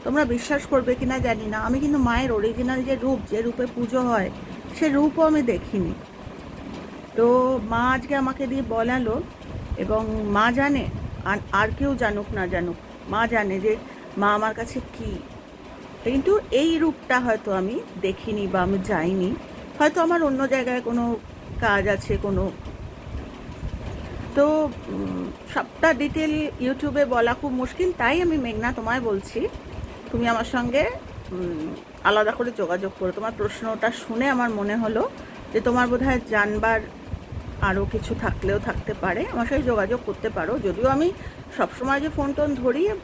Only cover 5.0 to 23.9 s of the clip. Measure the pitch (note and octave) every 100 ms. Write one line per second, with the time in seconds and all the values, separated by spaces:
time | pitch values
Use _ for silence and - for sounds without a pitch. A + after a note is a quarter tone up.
5 | D4 D#4+ D#4 D#4 A#3+ F3+ - G3+ E3 -
6 | - - - - - - - - - -
7 | - - A#3 B3+ B3+ C4 G#3+ A3+ B3 C4
8 | B3+ C#4 C4 C4+ C4+ C4+ A#3 A3+ A#3 B3+
9 | A3+ A#3+ A#3+ - - - - - F#3 G#3+
10 | A3 A3 G#3 G3+ A3+ B3 C#4+ C#4 - -
11 | - - F#3 G3+ - G3 G#3+ - C#4 B3+
12 | A3+ G#3 G3+ G#3 F3+ F3+ F3 E3+ - -
13 | - G3+ A3+ A#3 G#3 F#3+ G#3+ A3+ - -
14 | - - G3+ G#3 A3 A3 A3+ C4 - -
15 | A3 F3+ - - - - - - - -
16 | A3+ C4+ F4 G#4 - C4 D#4+ E4 D#4+ -
17 | - B3+ B3 A3 G#3+ F#3+ F#3+ C#4 - -
18 | F#3+ F#3+ - G#3 G3 F#3+ F3+ G3 F#3+ F#3
19 | E3+ F#3+ F#3 D4 - - - - D4+ F4
20 | E4 F4 D4+ C4 C4+ C4 B3 B3 A#3+ A#3+
21 | A#3 A3+ - - - - A3 G3+ G3 G3
22 | - G3+ G3+ F#3+ F#3+ - - - - -
23 | - - - - - - - - -